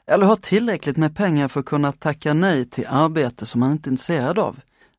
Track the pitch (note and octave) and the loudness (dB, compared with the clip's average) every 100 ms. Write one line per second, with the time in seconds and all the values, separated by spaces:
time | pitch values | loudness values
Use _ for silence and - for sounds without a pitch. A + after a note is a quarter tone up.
0 | - F#3 G3 G#3 - G3+ A#3+ E3+ C#3+ D3 | 0 4 4 2 0 0 0 -4 -2 0
1 | D#3 D#3 G3 D3 C#3 C#3+ - D3 C#3+ - | 0 0 0 0 0 -4 -4 -2 -2 -2
2 | D#3 D3 D3+ D#3 F#3+ C#3+ A#2+ - - C3 | -4 -4 0 2 2 0 -2 -6 -2 0
3 | D#3+ D#3+ B2 - A2 A#2+ C3 D3+ C#3 B2+ | 0 0 -2 -4 -4 0 0 0 -2 -4
4 | - E3 B2+ G#3+ F3+ - - _ _ | -2 -2 0 -2 -2 -6 -18 _ _